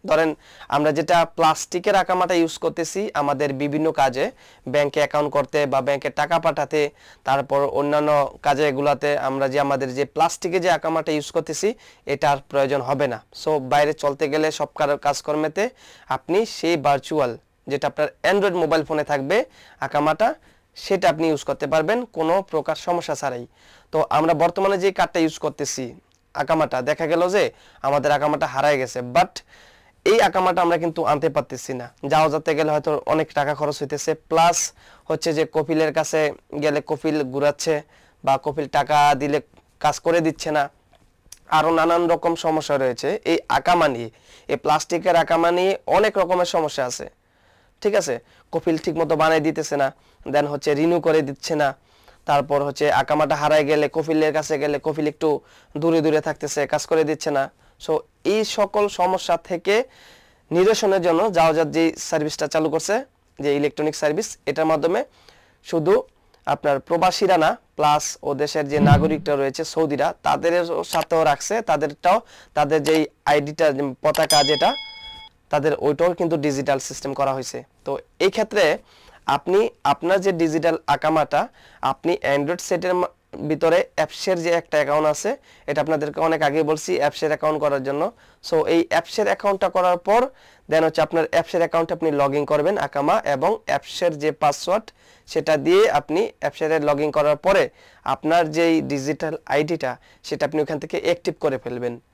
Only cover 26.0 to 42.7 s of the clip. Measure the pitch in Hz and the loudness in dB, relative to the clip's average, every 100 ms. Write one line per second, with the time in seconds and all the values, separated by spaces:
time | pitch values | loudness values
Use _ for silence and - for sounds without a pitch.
26 | _ _ _ - 143 160 147 127 123 151 | _ _ _ -6 0 0 0 0 -2 -2
27 | 160 170 180 196 127 - - - 135 143 | 0 2 2 2 0 -4 -20 -8 -2 0
28 | 143 143 147 151 147 135 147 143 127 131 | 2 2 0 0 -2 0 0 0 -2 -6
29 | 123 143 196 - _ - - _ _ _ | -2 0 0 -4 _ -20 -20 _ _ _
30 | - 226 196 185 185 180 170 170 170 160 | 2 4 4 2 0 2 2 2 -2 -2
31 | 143 147 156 143 131 127 - 127 120 _ | 0 2 2 -2 -4 -12 -8 -10 -10 _
32 | 143 156 156 151 165 151 156 151 151 151 | 0 2 4 2 -2 0 0 0 0 -2
33 | - 160 156 - 143 139 151 147 139 147 | 0 0 0 -2 -2 -2 -4 -4 -6 -6
34 | - 151 _ 160 170 170 - _ - - | -4 -6 _ 4 4 2 -4 _ -20 -20
35 | - 156 170 151 156 160 151 160 156 156 | -8 -4 -2 0 0 -2 0 0 0 0
36 | 151 160 151 - _ 147 151 147 - 151 | -2 0 -2 -4 _ -4 -2 -2 -4 -4
37 | 160 151 135 139 147 143 165 151 - _ | -2 -2 -4 0 -2 0 -4 -4 -6 _
38 | _ _ - 135 151 143 139 147 139 147 | _ _ -2 0 -2 -6 -2 -2 2 4
39 | 147 143 143 143 - _ _ _ 151 143 | 4 4 0 -2 -4 _ _ _ -2 0
40 | 165 170 160 156 160 151 139 _ _ _ | 0 2 0 -2 -4 -2 -2 _ _ _
41 | _ _ _ - - 156 156 165 165 170 | _ _ _ -20 0 2 2 2 2 2
42 | 170 170 170 170 165 160 151 | 2 0 0 -2 -2 -2 0